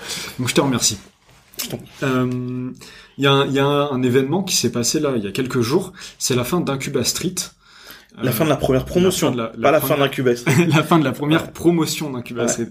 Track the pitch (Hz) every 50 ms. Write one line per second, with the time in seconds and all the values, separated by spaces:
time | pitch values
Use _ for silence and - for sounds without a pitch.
0 | - - - - - - - - 127 120 - - 147 139 127 113 - - 107 95
1 | - - _ _ _ _ _ _ _ _ _ - - - - 117 - - - -
2 | - 139 131 127 127 127 123 123 123 123 123 127 127 127 127 - - - - -
3 | - - _ - 135 139 139 139 139 143 135 139 139 143 143 143 143 143 135 127
4 | 127 127 120 139 131 135 156 190 190 - - - - 120 - 123 120 - - 156
5 | 151 147 131 117 101 98 95 - 123 123 131 131 117 107 139 190 185 - - -
6 | - - - - - - 131 123 120 - - 180 151 123 139 135 131 - 139 135
7 | 120 - - - - 175 185 - - - - _ _ _ - - - - - -
8 | - _ - - 117 131 127 - - 156 147 - - - 131 131 131 - - 180
9 | 180 190 180 - - 139 120 120 113 113 - 117 113 135 151 160 - - 156 143
10 | 139 139 - - 135 123 120 120 - - 139 127 208 175 139 156 151 - 180 165
11 | 147 131 120 - 147 147 156 165 - - - - - 165 175 170 156 147 - -
12 | 160 147 131 123 120 - 120 117 120 120 117 - 117 113